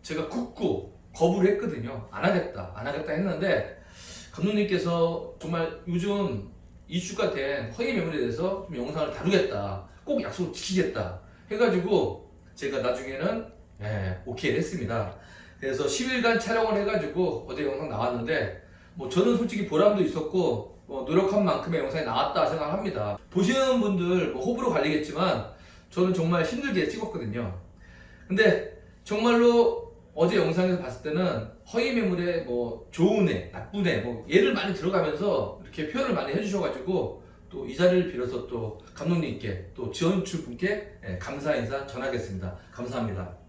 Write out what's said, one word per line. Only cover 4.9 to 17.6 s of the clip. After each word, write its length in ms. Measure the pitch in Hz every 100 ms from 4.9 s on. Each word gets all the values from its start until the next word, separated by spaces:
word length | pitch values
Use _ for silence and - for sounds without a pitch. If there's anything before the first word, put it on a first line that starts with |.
| 170 165 165 - -
정말 400 | 156 170 160 - 175
요즘 640 | 170 196 202 180 107 - - - - -
이슈가 440 | 165 - 196 202
된 400 | - 135 143 110
허위 220 | - 262
매물에 260 | 214 160 147
대해서 460 | 120 113 185 196 -
좀 100 | 120
영상을 340 | 123 160 147
다루겠다, 760 | - 170 196 - 101 101 95 - - -
꼭 160 | 294
약속을 320 | - - 180
지키겠다 680 | - - 185 - 113 90 - - - -
해가지고 760 | 214 233 180 185 185 127 - - - - -
제가 240 | 139 135
나중에는, 640 | 123 120 131 135 180 226 - - - -
예, 360 | 104 104 92 90 -
오케이를 340 | 117 - 185
했습니다. 560 | 165 160 113 113 90 - - - - -
그래서 280 | 135 135 151
십 240 | - 247
일간 280 | 254 233 226
촬영을 400 | - 226 226 202
해가지고 680 | 202 202 151 170 180 - -
어제 160 | -